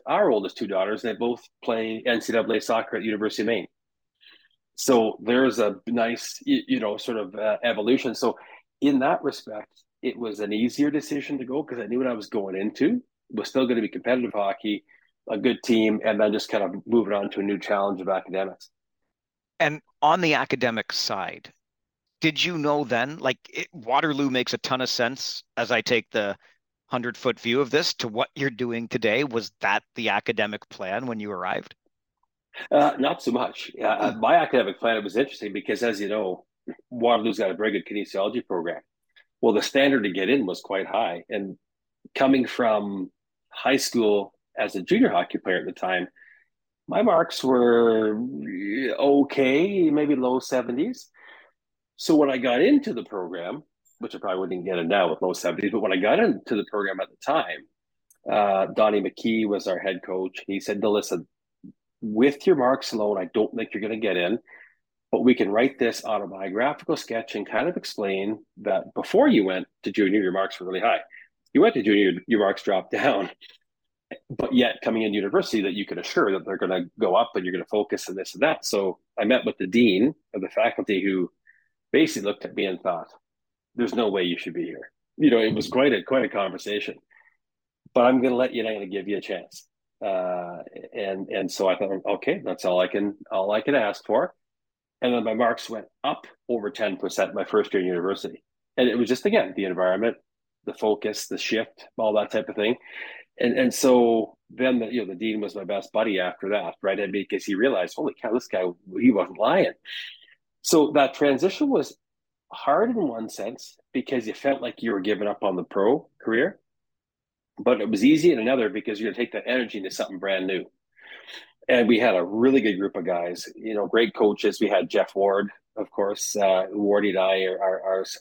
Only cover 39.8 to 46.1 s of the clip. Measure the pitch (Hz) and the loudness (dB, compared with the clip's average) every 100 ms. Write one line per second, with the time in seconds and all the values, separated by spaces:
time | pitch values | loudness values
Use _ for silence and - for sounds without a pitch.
39.8 | 139 135 101 90 95 143 98 87 - 98 | 4 2 0 -2 2 2 0 -6 -6 -6
40.8 | 92 98 104 85 - 104 98 - _ _ | -2 -2 -2 -4 -8 -8 -8 -12 _ _
41.8 | _ _ - - 135 135 117 - 117 107 | _ _ -8 0 4 4 2 0 2 0
42.8 | 101 98 90 _ _ _ _ - 120 135 | -2 -8 -10 _ _ _ _ -4 0 0
43.8 | - 123 107 104 98 _ _ - 104 98 | 0 2 4 4 0 _ _ -6 -4 -4
44.8 | 90 214 254 180 - 101 98 90 92 90 | 2 4 4 2 0 -4 -2 -2 -4 -6
45.8 | 92 92 90 | -2 -2 -4